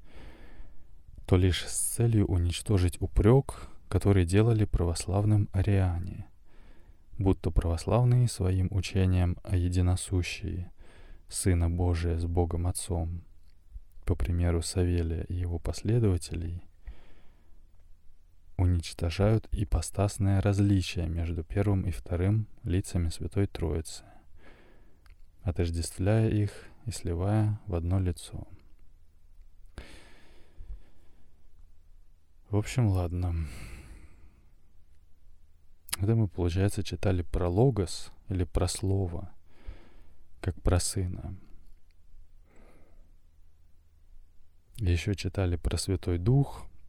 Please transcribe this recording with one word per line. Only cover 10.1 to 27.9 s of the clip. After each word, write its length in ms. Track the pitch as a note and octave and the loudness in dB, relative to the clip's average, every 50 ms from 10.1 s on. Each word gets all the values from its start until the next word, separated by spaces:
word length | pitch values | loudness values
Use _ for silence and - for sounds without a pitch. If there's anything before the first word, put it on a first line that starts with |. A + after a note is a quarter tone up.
| F#2+ F2+ E2+ - - - - E2+ E2+ F2 F2 - - - - - - - - - - - - - | -2 -2 0 -2 -6 -6 -6 -6 -6 -6 -8 -10 -12 -18 -20 -20 -20 -20 -18 -18 -18 -18 -16 -10
Сына 380 | - - - G2 F2+ E2+ E2+ E2+ | -8 0 2 4 4 4 4 2
Божия 480 | F2 F2 F2+ F2 E2+ E2 E2+ E2+ E2 | 2 2 2 2 2 2 0 0 0
с 80 | E2 F2 | 0 -2
Богом 400 | E2+ E2+ F2+ F2 E2 F2 E2 F2 | 0 2 2 2 2 2 -2 -2
Отцом, 560 | F2+ - - - - F2 E2+ E2+ E2 F2 E2+ - - - - - - - - - - - - - - - - - | -2 -2 -4 -4 -4 -2 -2 -2 -4 -4 -8 -10 -14 -20 -20 -20 -20 -20 -20 -20 -16 -16 -16 -16 -16 -16 -8 -2
по 120 | - E2+ | -2 0
примеру 480 | - - - F2 F2 F2 F2 E2+ E2 - | 0 0 0 2 2 2 2 2 2 0
Савелия 580 | - - F#2+ F2+ F2 F2 F2 E2+ E2 E2+ D#2+ - | -2 0 2 2 2 2 0 0 0 -2 -4 -4
и 100 | - F2+ | -4 -4
его 240 | F2+ F2+ F2 E2+ E2+ | -4 -2 -2 -4 -4
последователей, 1040 | - D#2 - - - G2+ A2+ B2 A2+ G2+ F2+ D#2+ - - - E2 E2+ E2+ F2 F2 - - - - - - - - - - - - - - - - - - - - - - - - - - - - - - - - - - - - - - - | -4 -4 -6 -4 -2 0 2 4 4 4 2 2 -2 -4 -6 -6 -6 -6 -8 -8 -10 -14 -18 -16 -16 -14 -14 -14 -14 -14 -16 -14 -16 -18 -20 -20 -20 -20 -20 -20 -20 -20 -20 -20 -20 -20 -20 -20 -18 -20 -20 -20 -20 -20 -20 -20 -20 -10 -2
уничтожают 920 | - F2+ F2+ F2+ E2+ - - - - F2 E2+ E2 - G2 G#2+ A2+ A2 - - | 2 2 4 4 2 0 -4 -6 -4 -4 -4 0 2 4 4 4 2 2 -2
ипостасное 880 | - A2+ G2+ - - F2 - - - - G2+ G#2 - - G2 G2 G2 F#2+ | -2 -2 0 0 0 0 0 -2 0 0 0 0 2 0 2 4 4 4
различие 680 | F#2 G2+ G2 G2+ G2+ G2+ G2+ F#2 F2 - - F2+ E2+ | 4 4 4 4 4 4 4 4 2 0 -4 -4 -4
между 360 | E2+ E2 E2+ E2 E2 E2 E2 D#2+ | -2 -2 -2 -2 -2 -4 -6 -6
первым 400 | - - G2+ G2+ G#2 G2 F#2 F2 | -2 0 0 2 4 2 2 2
и 80 | F2+ | 0
вторым 560 | E2+ - - - F2 E2+ F2+ G2 A2 A2 G#2+ - - - - | -4 -4 -6 -4 -2 0 2 2 2 2 0 -4 -10 -10 -4
лицами 460 | - F2 F#2+ - - - F2+ E2+ E2 | 0 0 0 0 0 -2 0 0 0
Святой 360 | - - - E2 - G2+ G2+ | -2 -4 -8 -4 0 0 0
Троицы, 600 | - - - E2+ D#2+ D2+ E2 - - - - - - - - - - - - - - - - - - - - - - - - _ - - - - - - - - | 0 -2 -4 -2 -2 -2 -2 -4 -6 -12 -16 -16 -18 -20 -20 -20 -20 -20 -18 -18 -20 -20 -20 -20 -20 -20 -20 -20 -20 -20 -20 _ -20 -20 -20 -20 -20 -18 -6 -4
отождествляя 840 | F#2 - - F2 E2+ E2 E2+ E2+ - - - F#2 G2+ A2 A2+ A2 A2 | -4 0 0 0 0 0 -2 -4 -6 -4 -2 2 2 4 4 4 4
их 220 | G#2+ G#2 G#2 G2+ - - - - - - - | 2 2 0 0 -4 -8 -18 -20 -20 -12 -10
и 60 | A#2+ | -8
сливая 720 | - - - F2+ E2+ E2+ F#2 G2+ G#2+ A2 G#2+ G#2+ G#2 G#2 - | -8 -6 -6 -4 -4 -2 0 2 2 2 2 2 0 -2 -4
в 80 | - F2 | -4 -4
одно 240 | E2 E2 E2+ | -2 0 0